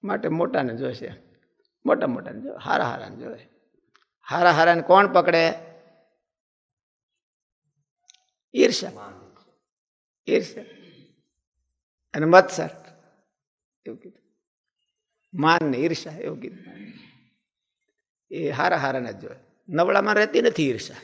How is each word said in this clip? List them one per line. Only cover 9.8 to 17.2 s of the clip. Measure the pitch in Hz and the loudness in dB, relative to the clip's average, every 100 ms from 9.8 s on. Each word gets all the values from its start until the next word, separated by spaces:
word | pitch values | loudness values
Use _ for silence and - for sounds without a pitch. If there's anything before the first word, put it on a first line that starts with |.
| _ _ _ _ - | _ _ _ _ -2
ઈર્ષા | 214 180 - - - - - _ _ _ _ _ _ _ _ _ _ _ | -2 -2 -14 -20 -20 -20 -20 _ _ _ _ _ _ _ _ _ _ _
અને | 143 156 | -4 6
મત્સર, | 180 185 - 160 - - _ _ _ _ _ _ _ _ _ - | 6 6 -2 -10 -12 -20 _ _ _ _ _ _ _ _ _ -20
એવું | - | -20
કીધું. | 185 _ _ _ _ _ _ _ _ _ _ _ _ | -20 _ _ _ _ _ _ _ _ _ _ _ _
માન | 175 151 170 156 | -2 2 2 0
ને | 127 | -2
ઈર્ષા, | 160 170 - | -2 -4 -10
એવું | 156 - - | -12 -12 -12
કીધું. | - - - - - - - _ | -16 -18 -20 -20 -20 -20 -20 _